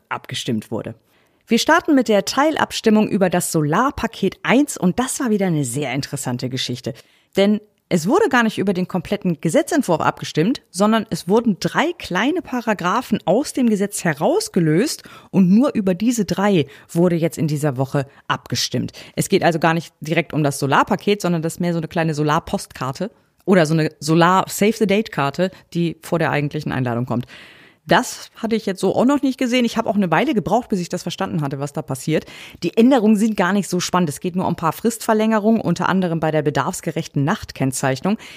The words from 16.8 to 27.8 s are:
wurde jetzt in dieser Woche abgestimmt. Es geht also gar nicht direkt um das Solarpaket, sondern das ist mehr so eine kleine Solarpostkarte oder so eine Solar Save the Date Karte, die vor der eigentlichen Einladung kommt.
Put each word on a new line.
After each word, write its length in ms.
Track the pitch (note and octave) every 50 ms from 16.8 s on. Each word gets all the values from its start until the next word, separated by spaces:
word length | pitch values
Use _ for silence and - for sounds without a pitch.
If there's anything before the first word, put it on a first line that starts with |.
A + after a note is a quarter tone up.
| - -
wurde 280 | - E3+ F3 F3+ E3+
jetzt 200 | E3 D#3+ D#3+ -
in 100 | - -
dieser 280 | D3 D3+ C#3+ D3 D3+ B2+
Woche 300 | B2 C3+ C3 - D3 C3+ - - - _
abgestimmt. 640 | - C#3 - - - B2+ - - - - B2+ A#2 A2 - - - - -
Es 140 | - - -
geht 140 | G3 F3 -
also 160 | E3+ E3+ D#3+
gar 160 | D#3+ E3 D#3+
nicht 180 | E3 D3+ - - _
direkt 340 | D3+ D3+ E3 E3+ E3+ - -
um 100 | D3 D3+
das 140 | C#3 C#3+
Solarpaket, 640 | - C#3+ C3+ C#3+ G#3 D4+ - G#3+ F3 - G3+ G#3 G3+
sondern 200 | - F3 F3 E3
das 140 | D#3 E3 -
ist 40 | -
mehr 140 | F3 F3 E3+
so 60 | E3+
eine 100 | D#3+ D#3+
kleine 260 | - E3+ E3 E3 D3+
Solarpostkarte 960 | C#3+ D3+ D3+ D3 E3+ - - - F#3+ - - - - C3+ C3 C3+ - F3+ A3+ - _ _ _ _ _ _
oder 220 | - G3+ F#3 D#3
so 80 | D3 D#3+
eine 160 | D#3+ D3+ D#3+ - _
Solar 460 | D3 D3+ D#3+ E3+ E3 F3 F#3 F#3+ -
Save 300 | - - - G3+ G#3+ A3 -
the 80 | A3+
Date 240 | F#3 G3 G#3+ A3 -
Karte, 400 | - - C#3 C#3 - - F3+ F#3+ - - _ _ -
die 240 | E3+ E3+ D#3 D#3+ -
vor 180 | - - F3 E3
der 120 | E3 C3
eigentlichen 400 | C#3 D3 D3 C#3+ - D#3 D3+ -
Einladung 340 | - C3 B2+ B2 A#2 A#2 B2
kommt. 200 | - A#2 A#2+ B2 - - - - - - - - - _ _